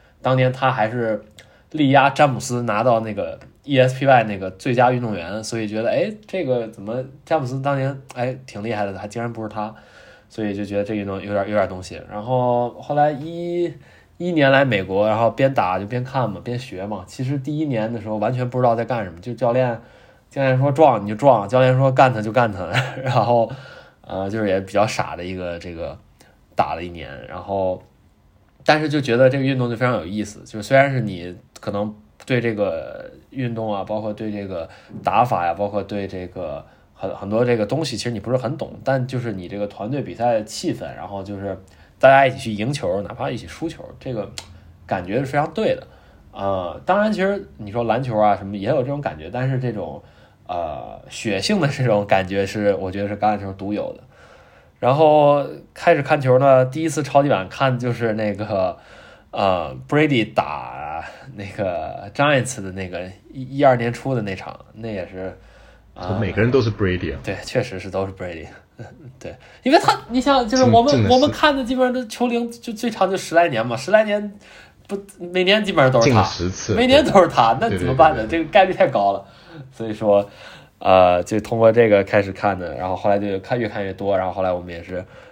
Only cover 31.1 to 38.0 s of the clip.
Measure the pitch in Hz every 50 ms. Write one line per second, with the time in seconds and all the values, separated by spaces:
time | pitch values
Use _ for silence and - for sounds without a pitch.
31.1 | 92 87 87 90 87 - _ _ _ - - 104 95 101 107 107 107 - _ _
32.1 | _ _ - - 131 120 117 117 110 101 101 92 80 80 62 - - - - -
33.1 | - - _ _ - 135 123 117 113 113 110 107 104 98 92 - 107 107 110 107
34.1 | 107 107 110 107 104 104 101 95 92 85 80 - - - - - - - - 92
35.1 | 92 110 123 127 110 90 87 85 85 95 104 101 107 101 95 - 107 101 98 92
36.1 | 95 92 90 85 - 95 87 76 71 71 - - _ _ _ _ _ - 95 95
37.1 | - - 98 98 110 113 123 120 120 110 104 101 135 151 160 139 156 151